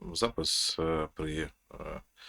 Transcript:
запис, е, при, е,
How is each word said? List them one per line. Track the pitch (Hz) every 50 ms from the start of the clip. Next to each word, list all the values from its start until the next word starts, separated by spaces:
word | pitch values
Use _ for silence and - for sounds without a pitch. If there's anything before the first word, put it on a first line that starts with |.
| - 87
запис, | 82 - 117 117 - - 80 - - - - - - -
е, | 80 80 80 78 78 76 -
при, | - 80 78 76 78 76 71 - _ _ - -
е, | - 80 78 - - - _ _ - -